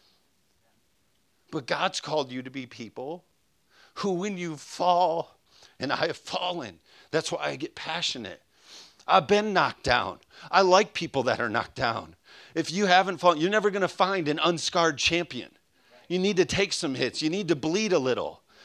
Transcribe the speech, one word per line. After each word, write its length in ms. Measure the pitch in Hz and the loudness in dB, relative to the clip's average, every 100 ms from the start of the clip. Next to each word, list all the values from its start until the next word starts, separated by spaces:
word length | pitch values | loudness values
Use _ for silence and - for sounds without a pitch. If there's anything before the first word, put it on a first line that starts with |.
| _ _ _ _ _ _ _ _ _ _ _ _ _ _ - | _ _ _ _ _ _ _ _ _ _ _ _ _ _ -12
But 160 | 156 127 | -8 -4
God's 360 | 151 185 - | -2 -2 -4
called 280 | - 156 131 | -4 -2 -2
you 120 | 127 | -6
to 80 | 127 | -10
be 160 | 135 123 | -12 -12
people 580 | - 110 - 135 175 _ _ _ _ _ _ _ | -14 -14 -12 -12 -12 _ _ _ _ _ _ _
who, 180 | - 196 | -6 -2
when 260 | 175 208 185 | -2 -2 -4
you 200 | 175 180 | -6 -8
fall, 800 | - - 180 175 180 165 - _ _ _ - - | -10 -2 4 4 4 0 -6 _ _ _ -20 -8
and 140 | 131 | -2
I 140 | 127 165 | 0 -2
have 100 | 160 | -4
fallen, 600 | - 185 180 175 117 82 _ - - | -8 -6 -4 -6 -8 -14 _ -20 -4
that's 200 | 156 156 | -4 -2
why 80 | 156 | -4
I 160 | 147 139 | -4 -6
get 180 | 151 | -8
passionate. 680 | - - 165 165 131 98 85 _ _ - - - _ - | -10 -8 -4 -4 -6 -10 -14 _ _ -20 -20 -20 _ 2
I've 200 | 185 135 | 4 4
been 260 | 202 214 | 2 2
knocked 300 | 185 135 - | 2 0 0
down. 360 | 135 123 95 82 _ - - | 2 2 2 -8 _ -20 0
I 80 | 175 | 4
like 340 | 190 185 208 | 8 6 4
people 300 | - 160 135 | -2 -4 0
that 160 | 120 110 | 0 0
are 80 | 117 | 0
knocked 280 | 110 107 - | -2 -2 -4
down. 420 | 123 110 - 82 _ - - | -2 -2 -8 -18 _ -20 -10
If 160 | 160 151 | -6 -4
you 180 | 175 202 | 0 4
haven't 320 | 180 190 170 | 4 4 2
fallen, 180 | 175 156 | 2 4
you're 120 | 175 | 2
never 200 | 214 202 | 2 0
gonna 180 | 196 180 | 0 -2
find 400 | - 185 196 151 | 0 0 0 -2
an 120 | 151 | 0
unscarred 580 | 165 165 - 180 165 139 | 0 0 -2 2 2 2
champion. 540 | - 165 170 123 78 _ _ _ _ - - | 0 0 -4 -8 -12 _ _ _ _ -18 -4
You 100 | 175 | 0
need 160 | 196 185 | 2 2
to 80 | |
take 300 | 175 - 196 | 2 2 0
some 220 | - 156 131 | -2 -4 -2
hits. 260 | 127 - | -2 -2
You 80 | 156 | -4
need 180 | 190 170 | -2 -2
to 80 | 151 | -2
bleed 380 | 156 190 220 | 0 0 2
a 60 | 175 | 2
little. 400 | 127 110 76 82 _ _ | 2 -2 -4 -8 _ _